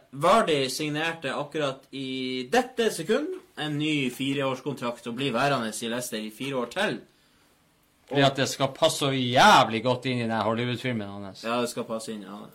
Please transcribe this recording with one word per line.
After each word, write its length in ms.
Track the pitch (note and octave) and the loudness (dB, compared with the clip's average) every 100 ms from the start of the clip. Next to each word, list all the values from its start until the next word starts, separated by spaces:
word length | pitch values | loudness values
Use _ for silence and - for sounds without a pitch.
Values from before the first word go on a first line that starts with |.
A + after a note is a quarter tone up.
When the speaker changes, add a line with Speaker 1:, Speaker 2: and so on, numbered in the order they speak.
| - | -10
Speaker 1:
Vardy 560 | C3+ E3 A3+ F#3+ C#3+ C3 | 0 4 6 4 2 0
signerte 640 | B2+ D3+ D3 E3 E3 C3+ | -2 -4 -2 -4 -4 -6
akkurat 480 | B2 D3 D#3+ C#3+ C3 - | -4 -4 -2 -2 -4 -10
i 540 | C3+ C3 C3 B2+ B2+ B2+ | -10 -6 -6 -4 -6 0
dette 380 | A#3 B3 - A3+ | 0 2 0 0
sekund 400 | - D#3+ B3 D#4 F#4 - - | 0 0 0 -2 -8 -12 -8
en 160 | D3+ D3 | -4 -2
ny 320 | D3+ D3 B2+ | 0 0 0
fireårskontrakt 1000 | A#2+ C3+ C#3 C3+ C3 D3 B2+ B2 A2+ B2 | -2 -2 0 -2 -2 -6 -6 -6 -6 -8
og 80 | A#2 | -4
blir 160 | C#3 | -2
værende 340 | A#2 C#3+ C3+ A2 | 0 2 0 -2
i 220 | G#2 A#2 | -6 -6
Leicester 320 | A#2 A#2+ A2 | -6 -6 -6
i 80 | A2 | -8
fire 320 | - C3+ C3+ | -8 -6 -4
år 80 | A#2+ | -4
til. 280 | F3+ G#3 A2+ - _ _ _ _ _ _ _ _ _ - | -2 -2 -4 -10 _ _ _ _ _ _ _ _ _ -2
Speaker 2:
Fordi 140 | C#3 | 4
at 120 | C#3 C3+ | 4 4
det 100 | B2+ | 0
skal 200 | - C3+ - | 0 -2 2
passe 220 | D#3+ - | 0 2
så 120 | C#3+ | 0
jævlig 680 | C3+ B2 B2 G3 E3 A2 A2+ | 0 2 8 10 10 6 2
godt 220 | B2 B2 C3 | 0 0 0
inn 120 | B2 | -2
i 80 | A#2 | 0
den 120 | A2+ | 0
Hollywood-filmen 640 | G#2+ A2+ B2 A#2+ C3 A#2 G2+ | 2 0 0 -2 -2 -4 -4
hans. 340 | G2+ G2 G2 | -10 -12 -10
Speaker 1:
Ja, 160 | A2+ A#2+ | -4 -2
det 80 | A#2 | -2
skal 140 | - | -4
passe 280 | A#2 A2 A2 | -6 -6 -8
inn, 120 | A2 | -10
ja. 140 | F#2 G#2 A2 | -12 -14 -16